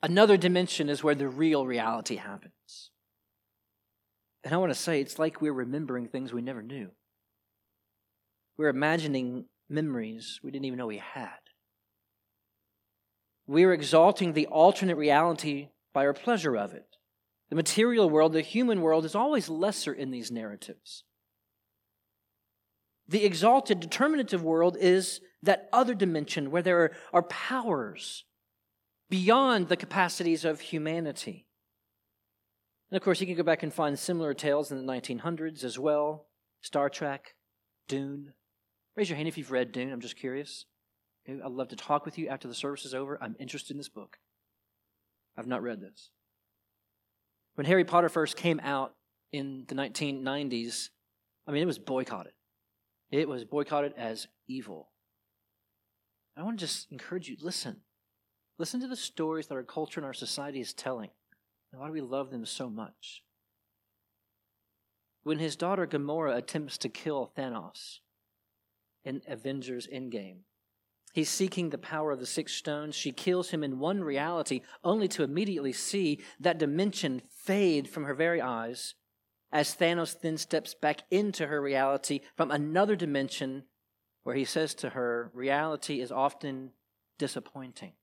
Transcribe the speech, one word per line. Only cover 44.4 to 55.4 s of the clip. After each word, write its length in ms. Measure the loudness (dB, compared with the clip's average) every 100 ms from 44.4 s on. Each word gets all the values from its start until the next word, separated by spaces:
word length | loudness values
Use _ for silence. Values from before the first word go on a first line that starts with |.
| _ _ _ _ _ _ _ _ _ -16
I've 80 | -8
not 160 | -6
read 200 | -6 -8
this. 280 | -12 -20 -20 _ _ _ _ _ _ _ _ _ _ _ _ _ _ -6
When 120 | 4
Harry 180 | 4 6
Potter 240 | 4 4
first 260 | 2 -2 0
came 240 | 0 0
out 340 | 0 -2 -4 _ _ _ _
in 340 | -8 -6 -10 -8
the 80 | -4
nineteen 480 | -4 -2 -2 -2
nineties, 680 | -2 -2 -2 -2 -4 -6 -10 _ _ _ _ _ -4
I 60 |
mean, 100 | 0
it 60 | 0
was 100 | -2
boycotted. 560 | -2 -4 -2 -6 -10 _ _ _ _ _ _ _ _
It 160 | -2 0
was 160 | -4
boycotted 500 | -6 -4 -2 0 -2 -4
as 320 | -8 -8 -12 _ _
evil. 420 | -12 -12 -16 -18 _ _ _ _ _